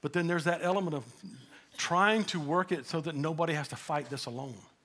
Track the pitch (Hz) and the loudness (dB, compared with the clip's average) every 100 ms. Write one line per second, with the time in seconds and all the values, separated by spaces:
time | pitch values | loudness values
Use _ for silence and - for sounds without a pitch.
0 | 226 185 170 175 160 170 175 190 180 151 | 0 0 2 2 2 0 2 2 0 -4
1 | 123 - 95 - - - - - - 175 | -8 -16 -18 -18 -20 -20 -20 -6 0 4
2 | 202 220 208 180 143 175 185 170 127 165 | 6 4 2 -2 2 2 2 -2 -2 -4
3 | 156 147 156 160 170 151 139 120 - 151 | -2 0 0 2 2 0 -2 -8 -2 -2
4 | 131 135 - 120 135 104 - _ | -2 -6 -6 -6 -8 -12 -18 _